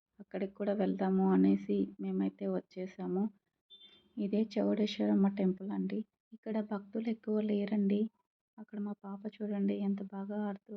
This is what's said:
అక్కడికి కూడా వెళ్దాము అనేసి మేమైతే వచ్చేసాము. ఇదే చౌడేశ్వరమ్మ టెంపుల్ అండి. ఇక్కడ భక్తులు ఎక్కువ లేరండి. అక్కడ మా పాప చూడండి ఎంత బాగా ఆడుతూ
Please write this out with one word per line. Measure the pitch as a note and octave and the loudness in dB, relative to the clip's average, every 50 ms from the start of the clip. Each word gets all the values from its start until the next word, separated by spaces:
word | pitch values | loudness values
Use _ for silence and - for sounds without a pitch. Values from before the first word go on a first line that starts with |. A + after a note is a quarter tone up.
| _ _ _ _ | _ _ _ _
అక్కడికి | G3+ _ - F#3+ G3 G3 G3 | -20 _ -6 -6 -6 -6 -6
కూడా | - G3+ G3+ G3+ | -4 -2 -2 0
వెళ్దాము | G#3 G3 F#3+ F#3+ F#3+ G3 F#3+ F#3+ F#3+ F#3+ F#3+ F#3+ | 0 0 0 0 0 0 2 4 4 4 6 6
అనేసి | F#3 F#3 G3 G3 G3 G3 - G3+ G3+ G3 G3 G3 _ | 6 6 6 6 4 2 0 0 0 0 -2 -4 _
మేమైతే | F#3+ F#3+ F#3+ F#3+ G3 G3 F#3+ - G3+ G3 | -6 -4 -2 0 0 -2 -2 -4 -4 -4
వచ్చేసాము. | F#3+ F#3 - _ - F#3 F#3 F#3+ - - F#3 F3+ F3+ F#3 G3+ A3 - _ _ _ _ _ _ _ - - - - - - _ _ _ | -4 -4 -6 _ -12 -10 -10 -10 -10 -8 -6 -2 0 0 0 -2 -4 _ _ _ _ _ _ _ -20 -20 -20 -20 -20 -20 _ _ _
ఇదే | - G#3 G3 G3+ G3+ A3 G#3+ | -4 -4 0 0 0 0 0
చౌడేశ్వరమ్మ | - G#3+ G3 G3+ G#3 G#3 G#3 G#3+ - - G#3 G#3 G#3 G3+ G3 G3 | 0 0 2 2 2 2 0 0 0 0 2 4 4 6 4 4
టెంపుల్ | G3+ G3+ G3 F#3 F#3 F#3 F#3+ G3+ | 4 4 2 2 2 0 -4 -6
అండి. | G3+ G3 F#3+ F#3+ G3+ G#3 A3 - _ _ _ _ - | -4 -2 -2 -2 -2 -4 -6 -8 _ _ _ _ -20
ఇక్కడ | A3 _ A3 G#3+ A3 | -14 _ -4 -4 -4
భక్తులు | G#3+ G#3+ G#3+ G3 G3+ G3+ - A3+ A3+ A#3 | -2 -2 -4 -6 -6 -6 -6 -4 -2 -2
ఎక్కువ | A3 A3+ - - G#3+ G#3+ | -4 -4 -2 -2 0 0
లేరండి. | G#3+ G#3+ G#3 G3+ G3+ G3+ G#3+ G#3+ G3+ G3 G3 G3+ A3 A3 - _ _ _ _ _ _ _ _ - | 2 2 0 0 0 0 0 2 2 2 4 2 2 -2 -4 _ _ _ _ _ _ _ _ -20
అక్కడ | G#3+ _ - G#3+ | -20 _ -10 -8
మా | G3+ G#3 G#3 - | -8 -8 -8 -10
పాప | - G3 G3 G3+ G3+ | -10 -12 -12 -10 -10
చూడండి | A3 - - G#3+ G#3 G#3+ G3+ G3 G3 G3+ | -12 -10 -8 -6 -4 -2 0 0 0 0
ఎంత | G3+ G3+ G3 G3+ G3 G3+ | 0 0 0 0 -2 -4
బాగా | G3 - G3 G3 G3 G#3 G#3 G#3 | -8 -8 -10 -8 -6 -4 -4 -4
ఆడుతూ | G#3 G3 G3 _ - G#3+ | -4 -6 -8 _ -14 -12